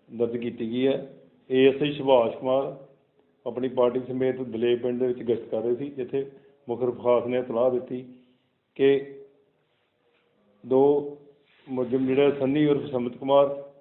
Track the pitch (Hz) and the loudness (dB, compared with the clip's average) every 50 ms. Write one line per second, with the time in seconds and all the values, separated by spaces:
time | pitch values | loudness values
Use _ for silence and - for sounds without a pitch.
0 | _ - 120 113 120 113 120 117 117 120 - - 117 113 117 127 131 135 135 - | _ -12 -6 -4 -4 -2 -2 -4 -6 -6 -6 -6 -6 -6 -2 0 0 0 0 -2
1 | - - - - - _ _ _ _ - 131 131 131 135 131 - 147 147 147 147 | -4 -10 -18 -20 -20 _ _ _ _ -2 2 4 6 6 4 4 0 -4 -4 -2
2 | 131 135 135 123 117 110 - - 135 131 131 135 139 147 - - - - _ _ | 2 4 4 4 4 2 -2 -4 -2 -2 0 0 0 -2 -6 -12 -16 -20 _ _
3 | _ _ _ _ _ _ _ _ - 120 113 123 127 131 127 127 123 123 117 127 | _ _ _ _ _ _ _ _ -12 -10 -6 -6 -6 -4 0 2 2 2 2 0
4 | 123 131 123 127 131 131 127 127 131 120 110 113 113 120 120 117 123 123 123 120 | -4 -6 -4 -2 -2 -2 -2 -4 -6 -8 -6 -2 0 0 0 0 0 -2 -2 -2
5 | 127 127 123 123 120 117 117 104 - - - 110 110 120 120 120 139 143 139 135 | -2 -2 -2 -2 -2 -2 -2 -2 -4 -6 -6 -4 -2 -2 -2 -2 -4 -8 -8 -8
6 | 123 - 139 139 135 - - - _ _ _ _ _ 120 120 110 127 123 117 101 | -8 -6 -6 -6 -6 -8 -12 -20 _ _ _ _ _ -8 -6 -4 -2 -4 -4 -2
7 | 123 123 123 117 120 123 123 127 123 123 117 113 127 127 123 123 123 - 127 127 | 0 2 2 2 2 0 -2 -2 -2 -2 -2 0 0 0 0 -2 -4 -6 -10 -10
8 | 127 - - - _ _ _ _ _ _ _ _ _ _ _ - 135 139 139 135 | -12 -14 -18 -20 _ _ _ _ _ _ _ _ _ _ _ 2 4 4 4 4
9 | 139 - - - - - _ _ _ _ _ _ _ _ _ _ _ _ _ _ | 0 -6 -12 -18 -20 -20 _ _ _ _ _ _ _ _ _ _ _ _ _ _
10 | _ _ _ _ _ _ _ _ _ _ _ _ - 120 131 131 139 143 147 143 | _ _ _ _ _ _ _ _ _ _ _ _ -4 0 4 4 6 6 4 2
11 | 143 143 - - - - _ _ _ _ _ _ _ 139 131 127 127 117 131 135 | 0 -4 -8 -14 -18 -20 _ _ _ _ _ _ _ -8 -6 -4 -2 -2 0 0
12 | 131 131 131 135 143 143 139 143 131 131 139 151 151 147 143 131 120 147 131 123 | 0 2 2 4 4 4 2 2 0 0 2 2 2 2 2 0 -2 -4 -4 -4
13 | 120 120 117 - 135 135 139 139 143 139 139 - - - - _ | -4 -6 -8 -6 -2 2 4 4 4 4 0 -6 -12 -14 -20 _